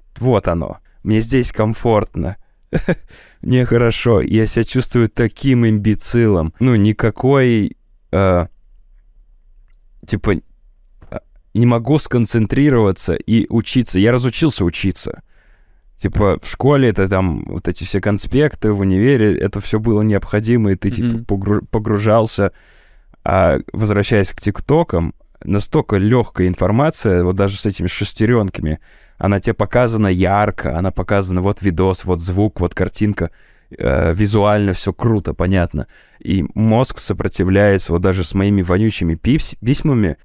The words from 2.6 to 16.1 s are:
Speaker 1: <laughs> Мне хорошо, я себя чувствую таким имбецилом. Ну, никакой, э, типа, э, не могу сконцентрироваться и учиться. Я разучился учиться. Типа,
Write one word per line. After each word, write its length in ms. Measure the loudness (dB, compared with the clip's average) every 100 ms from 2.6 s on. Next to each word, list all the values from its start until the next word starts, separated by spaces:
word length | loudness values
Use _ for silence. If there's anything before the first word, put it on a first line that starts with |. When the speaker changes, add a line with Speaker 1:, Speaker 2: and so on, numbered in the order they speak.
| _
Speaker 1:
<laughs> 60 | -4 -2 -4 -8 -20 -20 _
Мне 220 | 0 0
хорошо, 560 | 2 2 2 0 2 2
я 260 | 2 0 0
себя 160 | 0
чувствую 440 | -2 -2 -2 0 0
таким 580 | 0 -2 0 0 2 2
имбецилом. 840 | 2 0 -2 -2 0 2 2 -2 -2
Ну, 160 | 2 4
никакой, 1000 | 2 2 -2 0 2 2 4 2 0 -6 _ _ _
э, 340 | 0 2 2 0 -10 _ -20 _ -20 _ _ _ _ _ -20 -20 -20 _ -20 -6
типа, 260 | -4 -2 -2 -4 _ -20 _ _ -20 -16
э, 80 | -16 -16 -20 _
не 120 | 0 2
могу 320 | 2 2 0
сконцентрироваться 1160 | 2 -2 0 0 0 2 2 4 2 0 -4
и 320 | -4 0 0 2
учиться. 480 | -2 0 -2 0 2
Я 140 | 2
разучился 520 | 2 0 0 0 0
учиться. 580 | -2 -2 -4 -4 -8 -12 _ _ _ _ _ _ _ -8
Типа, 420 | -4